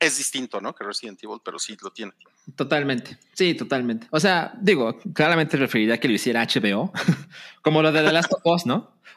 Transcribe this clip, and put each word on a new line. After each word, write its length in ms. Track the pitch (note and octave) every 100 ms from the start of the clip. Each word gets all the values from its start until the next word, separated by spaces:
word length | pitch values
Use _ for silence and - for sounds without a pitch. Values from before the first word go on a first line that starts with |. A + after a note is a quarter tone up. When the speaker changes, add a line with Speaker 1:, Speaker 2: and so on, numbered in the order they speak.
Speaker 1:
Es 160 | D#3+ C#3+
distinto, 420 | C#3 C#3 B2 G2+
¿no? 140 | G#2 -
Que 80 |
Resident 380 | G2+ G2+ A2+ F#2+
Evil, 140 | G#2+ A2
pero 140 | - D#2
sí 180 | - G#2
lo 80 | G2
tiene. 220 | - G#2 _ _ _ -
Speaker 2:
Totalmente. 640 | - C#3 D3+ C#3 B2 - - _
Sí, 200 | - F3+
totalmente. 520 | D3 A#2+ C3+ A#2+ A2+ -
O 100 | D#3
sea, 320 | F#3+ F3 - -
digo, 360 | G3 E3+ A2+ - F#3
claramente 460 | D3+ D#3 E3 D#3 C#3+
preferiría 400 | B2+ A#2 G#2+ A#2
que 80 | C3+
lo 60 |
hiciera 260 | G2+ B2 A#2
H 180 | A2+ B2+
B 120 | G#2
O, 180 | G2+ F#3
<laughs> 680 | - - C#3 - - - -
como 200 | D3+ D#3
lo 80 | D#3
de 120 | D#3
The 80 | D#3
Last 200 | E3 E3
of 80 | F#3
Us, 200 | E3+ E3+
¿no? 320 | B2 E3+ - _ -